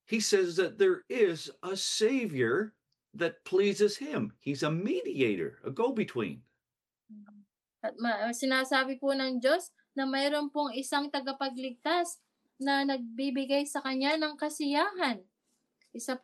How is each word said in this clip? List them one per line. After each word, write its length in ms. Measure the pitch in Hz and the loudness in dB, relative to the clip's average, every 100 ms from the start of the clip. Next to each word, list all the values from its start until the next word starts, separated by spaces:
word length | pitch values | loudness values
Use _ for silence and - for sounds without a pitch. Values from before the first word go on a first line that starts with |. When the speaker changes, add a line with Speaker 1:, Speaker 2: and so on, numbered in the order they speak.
| - | -4
Speaker 1:
He 160 | 226 | -2
says 320 | 214 196 180 170 | 4 4 4 2
that 240 | 175 - | 0 4
there 240 | 196 180 - | 4 4 -2
is 400 | 247 202 160 - - | 2 4 2 -8 -12
a 160 | 180 190 | -8 -4
Savior 960 | - - 220 269 220 139 113 143 214 - _ _ _ | -4 2 2 2 0 0 2 2 0 -6 _ _ _
that 320 | - 165 - | -4 -4 -4
pleases 560 | - 185 202 190 208 - | 0 2 4 4 2 2
him. 320 | 285 233 107 - | -4 -4 -4 -4
He's 240 | - 139 | -6 -2
a 80 | 151 | 0
mediator, 880 | 160 208 370 480 - 120 98 76 - | 0 0 -2 -2 2 2 2 -2 -6
a 80 | - | -8
go-between. 720 | 135 240 233 185 123 101 71 - _ _ _ _ _ _ 214 208 208 _ _ _ _ | 0 0 0 -2 -2 -4 -6 -16 _ _ _ _ _ _ -20 -20 -20 _ _ _ _
Speaker 2:
At 160 | 220 - | -10 -4
ma-, 320 | 233 208 220 | -2 0 -2
sinasabi 640 | 240 262 262 262 269 269 262 | -2 0 0 2 2 0 -2
po 160 | 277 | -2
ng 320 | 269 262 254 | 0 -2 0
Diyos 240 | 254 339 - - _ | 2 2 0 -16 _
na 160 | - 269 | -4 -2
mayroon 400 | 269 285 294 294 | 0 0 0 -2
pong 240 | 294 285 | -2 -2
isang 400 | 240 269 294 285 | -4 -2 -2 -2
tagapagligtas 1040 | 277 262 269 269 247 262 247 294 349 339 - _ _ _ - | -4 -4 -4 -6 -6 -8 -6 -2 0 0 -6 _ _ _ -6
na 320 | 269 277 277 | 0 2 2
nagbibigay 800 | 269 233 226 277 262 262 277 285 | -2 -4 -4 -2 -2 0 0 0
sa 160 | 285 | -4
kanya 320 | 269 262 277 311 | -4 0 0 0
ng 180 | 311 294 | -2 -2
kasiyahan. 800 | 302 302 294 285 381 370 302 214 - _ _ _ _ _ _ | -6 -4 0 2 2 0 -2 -2 -8 _ _ _ _ _ _
Isa, 240 | 233 - 254 | -10 -6 -8